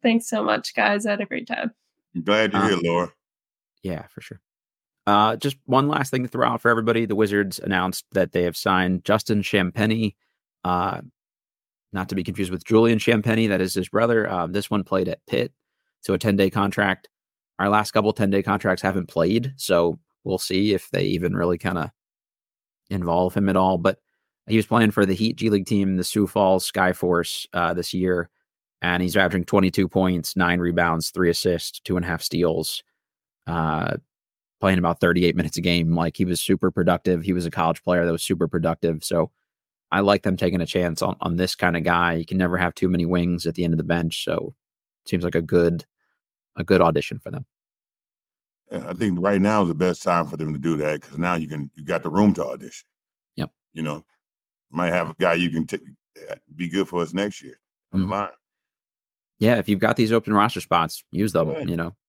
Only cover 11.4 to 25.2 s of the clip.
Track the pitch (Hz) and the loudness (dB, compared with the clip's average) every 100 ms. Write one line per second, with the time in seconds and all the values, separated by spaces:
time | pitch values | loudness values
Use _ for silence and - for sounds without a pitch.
11.4 | _ _ _ _ _ 98 90 98 87 92 | _ _ _ _ _ -8 -4 -4 -6 -4
12.4 | 95 90 - 110 117 113 110 113 107 110 | -4 -6 2 6 6 4 2 2 2 2
13.4 | 113 95 92 95 92 104 117 113 104 92 | 2 2 0 -2 -2 0 2 2 0 -2
14.4 | 85 95 98 104 92 95 90 - - - | -2 -4 -4 -4 -2 -2 -2 -6 -4 -4
15.4 | 120 _ _ _ _ _ - 95 110 98 | -4 _ _ _ _ _ -4 -2 2 4
16.4 | 98 104 101 101 101 95 - _ _ _ | 2 2 0 2 0 0 -6 _ _ _
17.4 | _ _ 98 104 107 113 104 - 101 98 | _ _ 2 2 2 2 0 2 0 0
18.4 | 98 101 - 92 95 95 87 - 85 113 | 0 0 0 0 0 -2 -4 0 2 2
19.4 | 131 135 - 87 85 80 _ _ - 92 | -2 -8 0 2 2 0 _ _ -6 -4
20.4 | - 95 104 95 - 92 95 92 87 95 | -2 0 2 0 -2 -2 0 -2 -2 0
21.4 | 87 87 90 90 76 _ _ _ _ _ | 0 0 -2 -4 -6 _ _ _ _ _
22.4 | _ _ _ _ _ 101 85 85 92 98 | _ _ _ _ _ -6 0 0 0 0
23.4 | 98 95 92 92 90 95 _ _ _ _ | 2 4 4 2 0 -2 _ _ _ _
24.4 | - 113 107 117 110 104 98 92 | 0 0 2 2 4 4 2 2